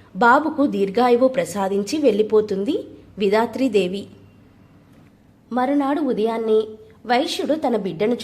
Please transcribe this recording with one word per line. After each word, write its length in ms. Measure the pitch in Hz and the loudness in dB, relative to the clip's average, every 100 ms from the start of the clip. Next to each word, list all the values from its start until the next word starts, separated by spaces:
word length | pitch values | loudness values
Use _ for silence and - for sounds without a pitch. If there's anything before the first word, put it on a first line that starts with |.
| - 185 | -14 0
బాబుకు 500 | 233 277 311 311 285 | 4 4 2 0 -2
దీర్ఘాయువు 600 | 196 196 214 247 240 262 | 0 -2 2 2 4 2
ప్రసాదించి 720 | 254 160 196 190 202 202 311 | 2 -4 -2 -2 -2 -2 0
వెళ్ళిపోతుంది 840 | 285 208 214 214 214 190 202 392 - - - - | 2 2 2 2 0 -2 -2 -4 -6 -18 -16 -4
విధాత్రీదేవి. 880 | 196 214 233 226 262 208 180 - - - - - - _ - - _ - - _ _ _ - | 0 2 0 0 0 0 -2 -4 -12 -18 -20 -20 -20 _ -20 -20 _ -20 -20 _ _ _ -8
మరునాడు 480 | 240 254 285 269 320 | -4 0 0 0 0
ఉదయాన్నే 600 | 277 202 220 226 220 220 220 - - - 214 | -2 0 -2 -2 2 2 0 -6 -20 -12 -2
వైశ్యుడు 480 | 240 339 - 277 | 0 0 -2 -2
తన 220 | 311 254 226 | 0 0 -2
బిడ్డను 400 | 185 170 208 233 | -4 -2 -2 0